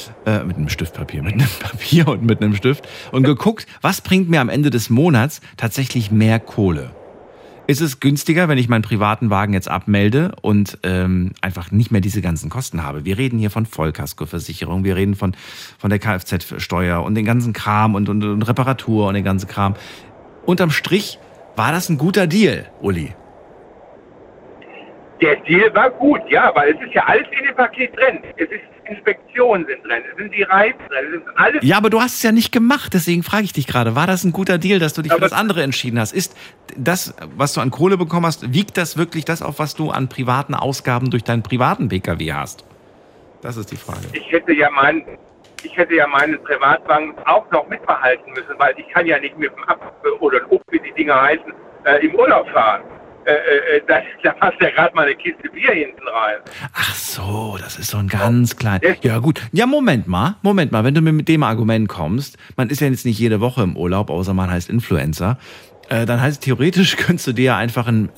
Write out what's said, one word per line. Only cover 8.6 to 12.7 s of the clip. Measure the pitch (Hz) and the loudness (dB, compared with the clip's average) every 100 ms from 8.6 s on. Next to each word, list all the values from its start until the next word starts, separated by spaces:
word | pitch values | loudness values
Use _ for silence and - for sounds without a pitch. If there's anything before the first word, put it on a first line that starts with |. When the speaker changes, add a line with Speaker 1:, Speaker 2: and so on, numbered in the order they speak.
| 120 | 2
Speaker 1:
meinen | 117 | 0
privaten | 107 107 104 107 113 | 0 0 0 0 0
Wagen | 98 104 | 0 2
jetzt | 95 - | 0 -2
abmelde | 90 - 101 104 131 175 - | -4 2 4 4 2 0 -2
und, | - 104 101 - | 0 2 2 -2
ähm, | 90 92 92 92 90 - | -2 0 0 0 -2 -4
einfach | 90 90 87 | -8 -8 -2
nicht | 101 117 | 0 2
mehr | 107 | 2
diese | 95 104 | 0 -2
ganzen | 87 80 78 | -2 -4 -6
Kosten | 127 - | -8 -8